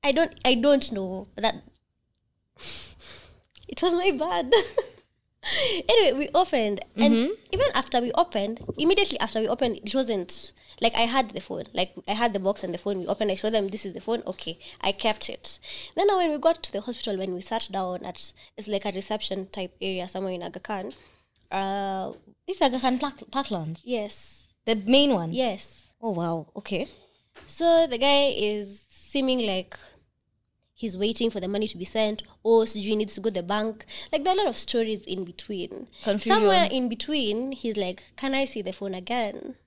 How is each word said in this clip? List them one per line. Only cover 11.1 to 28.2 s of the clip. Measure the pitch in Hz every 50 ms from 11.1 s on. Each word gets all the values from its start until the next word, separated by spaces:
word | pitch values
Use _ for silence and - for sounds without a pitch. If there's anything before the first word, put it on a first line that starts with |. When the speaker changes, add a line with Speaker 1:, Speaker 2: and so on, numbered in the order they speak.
| 233 277 269 208
Speaker 1:
the | - 196
phone. | - - 190 180 190 - -
Like, | - 185 190 - - - -
I | 202
had | 214 233 240 202
the | 202
box | 185 190 208 - -
and | 175 170
the | 180
phone. | - 208 202 190
We | 175
opened, | - - - 220 208
I | 190
showed | 196 - 214 220
them, | 220 202 196
"This | 190 214 -
is | 196 175
the | 247
phone." | - - 226 233 -
Okay, | - 185 - - - 165 - - - - -
I | - 190 202
kept | - - 226 214 - - -
it. | - - _ - - - - - - - - - -
Then | - 392 403
when | 403 370 359 330 302
we | 302
got | 311 330 330 330 -
to | - -
the | 202
hospital, | 214 - 240 - - 233 202 185
when | 190 190 180
we | 175 185
sat | - 226 226 - -
down | 190 196 190 185 180 180 -
at, | - 185 - - - - _ - - _
it's | - 214 208
like | 208 196 -
a | 214 190
reception | 190 196 - 214 214 - - 196 196 190 190
type | - - 185 175 _ _
area | - 190 190 185 175 190
somewhere | - 190 196 190 185
in | 175 175
Aga | 175 165 180
Khan, | _ - 214 196 190 226 - - - - _ _ _ _ _ _ _ _
uh, | - 190 196 196 196 202 196 196 190 190 190 - - - _ - - _ _
Speaker 2:
This | - 381 - 330
Aga | 269 240 254
Khan | 240 262 254 254
Park-, | 285 285 269 - - -
Parklands? | - 269 269 - 214 180 160 156 165 - _
Speaker 1:
Yes. | 240 247 233 208 208 - - - - - - - _ _ _ _
Speaker 2:
The | - 226
main | 214 190 202 254 277 285 285 254
one? | 190 170 160 175
Speaker 1:
Yes. | 247 262 240 190 - - - - - - _ _ _
Speaker 2:
Oh, | 233 226
wow. | 196 170 170 170 170 165 151 - _
Okay. | - - - 202 170 247 - - _ _ _ _ _ _ _ _ - -
Speaker 1:
So | - - - 330 339 330 330 330
the | 311 247 233
guy | 254 277 285 277